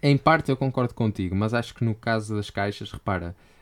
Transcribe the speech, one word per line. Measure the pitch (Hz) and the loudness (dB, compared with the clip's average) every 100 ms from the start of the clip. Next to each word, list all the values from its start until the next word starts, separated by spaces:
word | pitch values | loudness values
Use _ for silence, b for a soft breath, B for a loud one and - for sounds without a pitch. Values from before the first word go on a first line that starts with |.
Em | 143 143 | 2 4
parte | 151 160 147 | 6 4 2
eu | 131 | 0
concordo | 135 127 123 | 0 0 -2
contigo, | - 113 104 92 95 | 0 -2 0 -2 0
mas | 110 | 0
acho | 120 117 - | 0 -4 -4
que | |
no | 117 | -2
caso | 110 - 113 107 107 | -2 -2 -2 -2 -6
das | 101 | -4
caixas, | - 101 - 98 | -4 -4 -4 -10
repara, | - - 95 87 92 b b | -8 -4 -2 -4 -10 b b